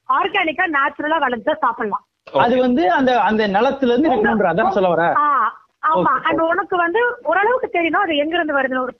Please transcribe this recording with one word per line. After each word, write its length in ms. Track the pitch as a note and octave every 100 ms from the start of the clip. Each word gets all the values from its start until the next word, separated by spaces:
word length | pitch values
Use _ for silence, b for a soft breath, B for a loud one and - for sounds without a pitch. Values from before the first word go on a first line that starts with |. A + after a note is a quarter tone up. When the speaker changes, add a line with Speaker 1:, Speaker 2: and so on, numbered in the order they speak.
| -
Speaker 1:
ஆர்கானிக்கா 580 | C4+ F#4+ G4+ E4+ D#4 F#4
நேச்சுரலா 480 | C#4+ C#4+ D4 D4 D#4+
வளர்ந்தா 340 | C4+ A#3+ G#3 D#4
சாப்பிடலாம். 440 | B3+ A3+ A3 F#3+ _ _ -
Speaker 2:
ஓகே. 60 | -
Speaker 3:
அது 220 | A#3 B3+
வந்து 320 | B3+ B3 F4+
அந்த, 280 | D#4+ B3+ B3
அந்த 280 | F#3+ G#3+ G#3+
நிலத்துல 340 | F#3+ C4 C4+
இருந்து 260 | B3 A#3+ D#4+
Speaker 1:
உங்க 60 |
Speaker 3:
எடுக்கணும்ன்ற, 360 | G#4 G#3+ G#3+ F#3+
அதான் 180 | E3 F3
சொல்ல 260 | G#3 F#3
வரேன். 220 | D#3+ E3+ D4
Speaker 1:
ஆ, 360 | D4 C4+ A3 - _ _ D#4
ஆமா. 80 |
Speaker 3:
ஓகே, 160 | D#4+ D#4+ C4
Speaker 1:
And 160 | D#4 D#4+
Speaker 3:
ஓகே. 20 |
Speaker 1:
உனக்கு 340 | E4 F4 G4 F4+
வந்து 240 | E4+ G4 A#4+ A#4+
ஓரளவுக்கு 460 | D4 F4 G#4 B4+ A4+
தெரியணும் 280 | F4+ - E4+
அது 160 | G4 D4
எங்க 180 | D4
இருந்து 240 | F4 D#4 C#4
வருதுன்னு. 220 | C4 B3+
ஒரு 140 | B3+